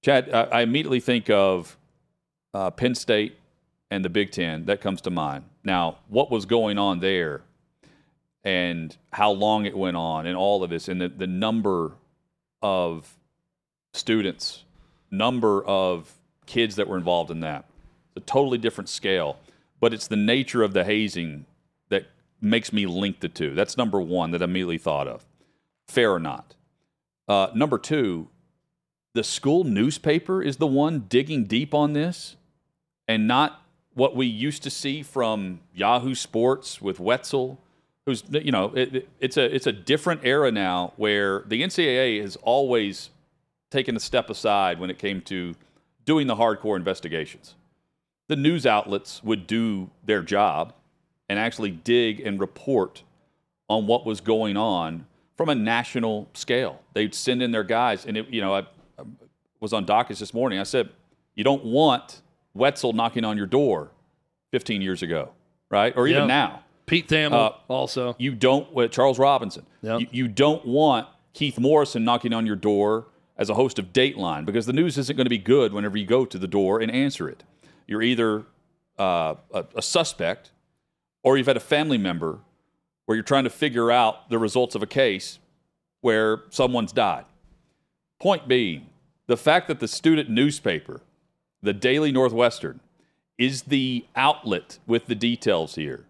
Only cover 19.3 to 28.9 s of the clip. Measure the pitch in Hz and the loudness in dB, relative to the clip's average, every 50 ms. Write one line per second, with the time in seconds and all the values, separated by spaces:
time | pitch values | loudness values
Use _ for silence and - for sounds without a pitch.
19.3 | 71 - _ _ _ _ _ _ _ _ 117 117 117 107 - - 110 104 104 107 | -6 -10 _ _ _ _ _ _ _ _ 0 0 0 -2 -6 -4 -2 0 2 2
20.3 | 120 135 131 - - 120 110 101 95 95 87 98 107 107 110 101 - 87 85 80 | 2 0 -2 -2 0 0 0 2 2 0 0 2 0 0 0 -2 -4 -6 -8 -8
21.3 | 73 73 69 _ _ _ _ _ _ _ _ _ 101 98 - _ _ _ _ _ | -10 -14 -18 _ _ _ _ _ _ _ _ _ -2 -2 -2 _ _ _ _ _
22.3 | _ _ 113 104 113 117 110 - - 107 101 92 85 92 101 98 90 _ - 82 | _ _ 0 0 0 0 0 -2 -4 -2 -2 -2 -2 -2 -4 -4 -4 _ -8 -10
23.3 | - - 82 71 67 82 104 - - - 123 110 95 101 90 80 90 90 85 80 | -6 -4 -6 -4 0 -2 -2 -2 -2 -2 -2 0 0 -2 -2 0 -2 -2 -2 -2
24.3 | 85 87 90 87 90 92 92 87 85 80 - 82 76 71 71 65 60 - _ _ | -2 -2 -2 -2 -2 -2 -2 -4 -4 -4 -2 -2 -2 -2 -4 -6 -8 -12 _ _
25.3 | _ _ _ _ _ _ _ _ _ _ _ - - 131 120 107 95 87 82 73 | _ _ _ _ _ _ _ _ _ _ _ -4 0 2 2 4 2 0 -2 -6
26.3 | 65 - - _ _ _ _ _ _ _ _ _ _ _ _ _ _ _ _ - | -8 -10 -14 _ _ _ _ _ _ _ _ _ _ _ _ _ _ _ _ 0
27.3 | 101 98 95 95 - 110 143 151 131 104 - - 156 151 127 101 90 82 78 - | 2 2 2 2 0 0 0 0 0 -4 -2 -2 0 0 0 0 -2 -4 -8 -12
28.3 | _ _ _ _ _ _ _ _ _ _ _ _ | _ _ _ _ _ _ _ _ _ _ _ _